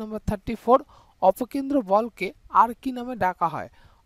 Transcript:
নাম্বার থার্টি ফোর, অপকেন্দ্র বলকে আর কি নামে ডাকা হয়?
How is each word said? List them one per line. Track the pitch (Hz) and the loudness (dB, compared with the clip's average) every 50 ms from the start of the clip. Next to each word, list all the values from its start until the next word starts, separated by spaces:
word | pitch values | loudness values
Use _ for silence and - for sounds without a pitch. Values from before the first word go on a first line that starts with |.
নাম্বার | 220 214 214 214 - - | -10 -10 -10 -8 -6 -6
থার্টি | 214 196 - - 226 - - | -6 -6 -4 -8 -8 -4 2
ফোর, | - 240 269 294 _ _ - _ _ _ - - 190 | 4 4 4 4 _ _ -20 _ _ _ 2 2 2
অপকেন্দ্র | 190 - 254 226 - 277 269 269 277 285 226 185 190 | 4 2 -2 -6 -6 -6 -4 0 -2 -2 0 2 0
বলকে | 208 226 240 - - 185 196 294 _ _ - 294 190 | 0 0 -2 -6 -8 -10 -10 -10 _ _ -2 2 4
আর | 208 233 240 _ | 4 2 2 _
কি | - 269 254 247 | -10 -8 -8 -8
নামে | 240 247 254 214 190 | -8 -10 -6 -2 -2
ডাকা | 185 180 - 180 165 151 | -2 -2 -2 -4 -4 -4
হয়? | 135 90 - _ _ - - _ _ _ | -4 -10 -10 _ _ -20 -20 _ _ _